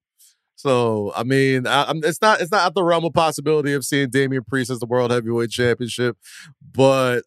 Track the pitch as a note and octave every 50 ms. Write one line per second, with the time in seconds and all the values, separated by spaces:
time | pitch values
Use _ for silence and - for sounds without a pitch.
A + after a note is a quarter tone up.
0 | _ _ _ _ _ _ _ _ _ _ _ - - C#3 B2+ B2 A#2+ A2+ A2 G#2+
1 | G2+ G2 - F#2+ A#2 B2+ C3+ C3+ C3+ C3+ C3 C3 B2 G#2+ B2 C#3 C#3 A#2+ D3+ D#3+
2 | D3 E3+ D#3 - A3 G#3+ G#3+ - F3+ D#3+ G#3+ G3 F3 F#3 D#3 G3 F3 E3+ E3+ E3
3 | D#3+ E3 C3 E3+ E3 D#3 - - C#3+ D#3 D#3 D3+ C#3 C#3+ C#3+ C#3 B2 - D3 C#3+
4 | C#3 B2 A2+ C3+ C#3 C3 C3+ C3 A2 - C#3 C3 A#2+ A2 C3 A#2 B2 A2+ A#2+ B2
5 | B2 A#2 A#2+ B2 A2 A2+ A#2 A#2 A#2 A2 - - B2 A#2+ A2+ - B2+ A2+ - -
6 | B2 B2 - _ _ - - - - D#3 - _ - - - B2 C3+ C3+ C3+ C3+
7 | B2+ B2 B2 A#2+ -